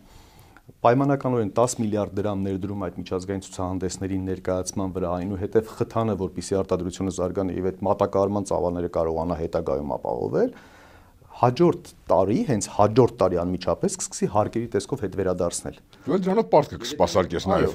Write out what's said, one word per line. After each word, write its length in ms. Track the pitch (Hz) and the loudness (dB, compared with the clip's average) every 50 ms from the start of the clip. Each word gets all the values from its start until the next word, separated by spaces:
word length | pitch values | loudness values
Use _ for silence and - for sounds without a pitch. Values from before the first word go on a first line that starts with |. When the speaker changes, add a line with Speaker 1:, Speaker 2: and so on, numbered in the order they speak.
| - - - - - - - - - - - - _ - - | -20 -20 -20 -20 -20 -20 -20 -20 -20 -20 -20 -20 _ -20 -10
Speaker 1:
Պայմանականորեն 760 | _ - 120 120 135 139 143 139 135 - 131 127 120 110 92 | _ 4 4 4 4 4 2 2 0 0 0 0 0 0 0
տաս 240 | - 117 120 123 - | 2 2 2 2 2
միլիարդ 360 | - 113 107 104 104 101 92 | -2 -2 -2 0 -2 -2 -2
դրամ 280 | 92 101 98 104 101 95 | -4 -4 -2 -2 -2 -2
ներդրում 420 | 98 98 98 92 92 98 101 101 | -2 -2 -2 -2 -4 -6 -6 -6
այդ 140 | 95 87 90 | -6 -6 -6
միջազգային 460 | 92 90 - 95 92 87 95 98 95 | -8 -8 -6 -6 -6 -4 -4 -6 -6
ցուցահանդեսների 760 | - - - - 92 90 95 92 92 90 - - 98 95 98 92 | -6 -10 -8 -6 -4 -4 -4 -4 -4 -4 -4 -4 -6 -4 -4 -4
ներկայացման 720 | 95 95 92 92 92 95 92 92 90 - - 104 95 92 | -2 -4 -6 -6 -4 -2 -2 -2 -2 -4 -4 -4 -6 -4
վրա, 220 | 87 92 90 85 | -4 -4 -4 -2
այնուհետև 580 | 90 90 87 98 101 92 104 101 - 113 110 - | -2 -4 -4 -4 -4 -4 -6 0 2 0 0 0
խթանը, 460 | - - 117 - - 113 113 110 101 | -4 -6 -6 -2 -2 -2 0 0 0
որպեսզի 400 | 90 95 85 - 87 85 - 101 | -2 -2 -4 -6 -8 -6 -2 0
արտադրությունը 560 | 95 92 - 92 87 87 92 90 - 95 98 | 0 0 0 -2 -2 -2 -4 -4 -4 -4 -4
զարգանա 420 | 87 90 90 90 87 98 95 92 87 | -2 -2 -2 -2 -2 -2 -2 -2 -2
և 140 | 92 90 95 | -2 -2 -2
այդ 100 | 90 - | -4 -2
մատակարարման 680 | 101 95 101 - 101 98 - 98 98 98 104 101 95 | 0 0 2 2 2 2 2 2 2 2 2 -2 -2
ծավալները 440 | - 92 82 85 87 87 87 87 85 | -2 -2 0 0 0 0 -2 -4 -2
կարողանա 460 | - 85 82 80 80 80 80 87 85 | 0 0 0 0 0 -2 -2 -2 -2
հետագայում 580 | 78 82 82 - - 85 - 67 71 73 71 60 | -2 -2 -2 -2 -2 -2 0 -2 -2 -2 -4 -6
ապահովել, 580 | - - 52 57 62 - - - 165 233 262 - - - - - - - - - - - - _ _ - - | -4 -4 -4 -4 -2 -2 -2 0 0 0 0 -2 -10 -20 -20 -20 -20 -20 -20 -20 -20 -20 -20 _ _ -20 -20
հաջորդ 560 | - - - 123 123 123 175 170 - - - - - - - | -2 2 2 2 4 4 4 4 4 0 -6 -16 -20 -20 0
տարի, 320 | - 90 87 95 95 113 196 | 2 4 4 6 4 2 0
հենց 280 | 240 - 120 101 - - | 2 0 0 0 -2 -2
հաջորդ 460 | - - 104 104 107 127 123 113 - | 2 4 4 6 8 6 6 6 6
տարի 220 | - 95 92 92 | 2 2 2 4
անմիջապես 580 | 85 85 90 90 87 - 92 85 - - - - | 2 0 0 -2 -2 0 -2 0 0 0 -4 -2
կսկսի 320 | - - - - - - | -4 -8 -10 -4 -4 -4
հարկերի 420 | - - 104 104 101 - 113 120 117 | 0 2 0 0 2 -2 -4 -6 -2
տեսքով 320 | - 101 - - - - | -2 -2 -2 -2 -6 -4
հետ 140 | 107 92 90 | -4 -4 -2
վերադարձնել։ 600 | 95 95 90 90 87 92 87 - - - 67 - - - _ - | -2 0 0 0 0 0 -2 -2 -4 -8 -10 -12 -12 -20 _ -20
Speaker 2:
Դու 180 | - - 127 156 | -12 -4 -2 0
էլ 80 | 202 | 0
դրանով 240 | 185 185 185 226 220 | 2 2 2 2 2
պարտք 280 | 220 - 156 135 - - | 6 6 6 6 4 -4
եք 100 | 78 - | -8 -8
սպասարկես 600 | - - - 90 85 - 98 92 - 85 78 - | -8 2 2 2 4 4 2 2 2 0 -2 0
նաև։ 100 | 92 87 | 2 2
Speaker 1:
Այո, 140 | 82 80 - 80 | 2 2 0 -2